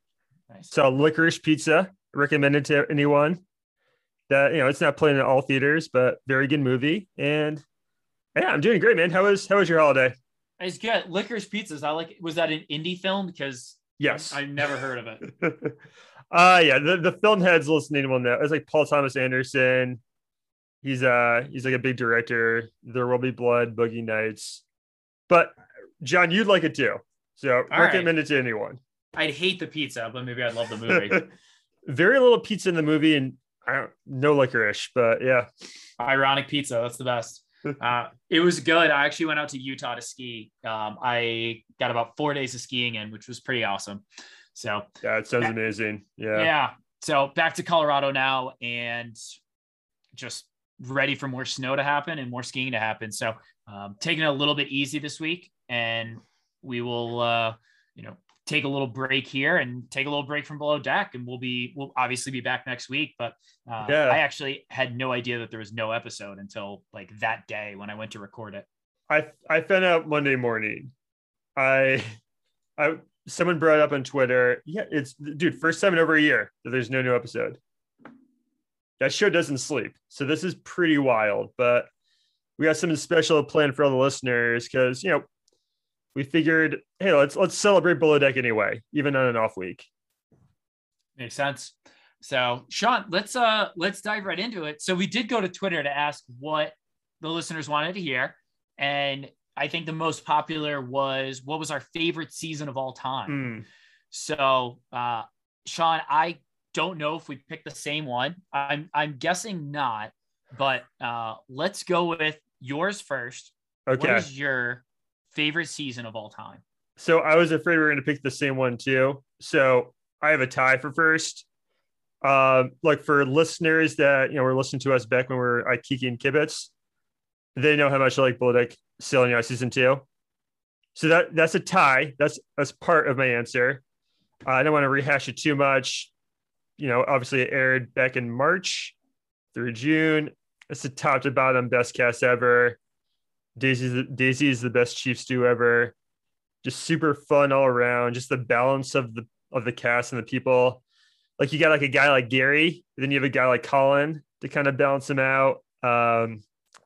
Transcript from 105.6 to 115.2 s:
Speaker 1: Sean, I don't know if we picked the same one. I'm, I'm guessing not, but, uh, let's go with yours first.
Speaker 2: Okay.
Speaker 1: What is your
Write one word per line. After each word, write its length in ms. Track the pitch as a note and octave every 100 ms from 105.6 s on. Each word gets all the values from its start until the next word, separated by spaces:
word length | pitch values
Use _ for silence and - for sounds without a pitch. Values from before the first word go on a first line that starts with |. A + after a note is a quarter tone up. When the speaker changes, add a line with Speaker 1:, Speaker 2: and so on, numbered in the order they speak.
| -
Speaker 1:
Sean, 340 | - E3 D#3+ -
I 300 | D3+ E3+ E3+ _ _ _ E3
don't 240 | E3+ E3
know 160 | D3+ D#3+
if 120 | D#3
we 100 | C3+
picked 280 | - D#3+ D3+
the 60 |
same 340 | - D3 D3 D3
one. 300 | B2 C#3 F3 _
I'm, 340 | C#3 C#3 D3 D#3
I'm 220 | D3 D3+ C3+
guessing 540 | D#3+ F3+ A3+ F3+ C#3+
not, 400 | D3 C3 G#2+ A2 _ _ _ _ B2+
but, 280 | C3+ B2+ - -
uh, 360 | B2 A#2 A2+ A2 -
let's 320 | C3 F3+ -
go 240 | - F3 F3
with 320 | E3 D#3 D3+ _ _
yours 420 | B2+ C#3+ F#3+ G3+
first. 500 | - C3+ A#2+ - - _ _ _ -
Speaker 2:
Okay. 200 | C3 C3+
Speaker 1:
What 80 | A#2
is 180 | C#3 C3+
your 460 | C#3+ C3 A#2+ B2 _ _ _ _